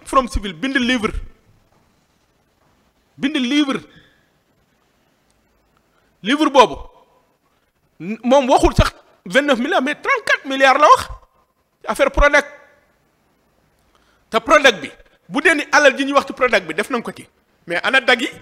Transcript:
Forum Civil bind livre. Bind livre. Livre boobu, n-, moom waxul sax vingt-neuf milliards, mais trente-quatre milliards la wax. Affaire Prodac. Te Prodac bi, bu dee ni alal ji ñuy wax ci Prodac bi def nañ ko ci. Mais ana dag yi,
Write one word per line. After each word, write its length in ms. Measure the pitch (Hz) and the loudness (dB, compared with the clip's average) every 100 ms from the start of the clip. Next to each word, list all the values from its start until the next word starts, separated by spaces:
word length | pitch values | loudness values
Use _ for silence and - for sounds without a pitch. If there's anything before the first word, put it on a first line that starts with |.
Forum 240 | - 269 254 | -4 -2 -2
Civil 240 | 269 202 | -4 -8
bind 240 | 156 262 269 | -8 -4 -2
livre. 360 | 240 254 208 - - - _ _ _ _ _ _ _ _ _ _ _ _ _ _ _ _ _ - | -2 -2 -4 -6 -12 -20 _ _ _ _ _ _ _ _ _ _ _ _ _ _ _ _ _ -8
Bind 200 | 269 302 | -6 -4
livre. 440 | 240 294 277 240 - _ _ _ _ _ _ _ _ _ _ _ _ _ _ _ _ _ _ _ _ _ _ _ | -2 0 -2 -4 -10 _ _ _ _ _ _ _ _ _ _ _ _ _ _ _ _ _ _ _ _ _ _ _
Livre 280 | 185 294 311 | -4 -2 2
boobu, 260 | 269 208 - - _ _ _ _ _ _ _ _ _ _ - | 4 2 0 -16 _ _ _ _ _ _ _ _ _ _ -14
n-, 180 | 165 220 | -12 -6
moom 240 | 240 277 254 | 2 2 4
waxul 260 | - - | 2 2
sax 180 | - - - _ _ 190 | 2 -2 -4 _ _ -2
vingt-neuf 320 | 220 285 233 | 0 2 0
milliards, 240 | 285 370 | 0 -2
mais 120 | 269 | -2
trente-quatre 520 | 285 453 523 - 571 277 | -4 -4 -4 -2 -4 -4
milliards 320 | 269 269 269 | 2 2 6
la 100 | 302 | 6
wax. 200 | 508 - - _ _ _ _ _ _ - | 4 0 -14 _ _ _ _ _ _ -6
Affaire 240 | 214 277 | -2 0
Prodac. 360 | - 285 294 - - _ _ _ _ _ _ _ _ _ _ _ _ _ _ _ _ _ | 2 2 2 -2 -8 _ _ _ _ _ _ _ _ _ _ _ _ _ _ _ _ _
Te 80 | 220 | -4
Prodac 400 | - 302 269 190 | 2 4 4 0
bi, 100 | - - _ _ - | -6 -18 _ _ -10
bu 120 | 214 | -2
dee 140 | 330 | 0
ni 100 | 311 - | 0 0
alal 260 | 285 294 240 | 2 4 2
ji 80 | |
ñuy 100 | 277 | 0
wax 120 | 277 - | -2 -2
ci 60 | |
Prodac 340 | - 254 214 160 | -4 0 0 -2
bi 80 | |
def 160 | 156 208 | -8 -6
nañ 120 | 247 | -6
ko 100 | 196 | -8
ci. 140 | - - _ _ _ - | -16 -20 _ _ _ -10
Mais 120 | 170 | -6
ana 160 | 208 262 | -2 0
dag 200 | 247 247 | 2 0
yi, 80 | 269 - | -2 -10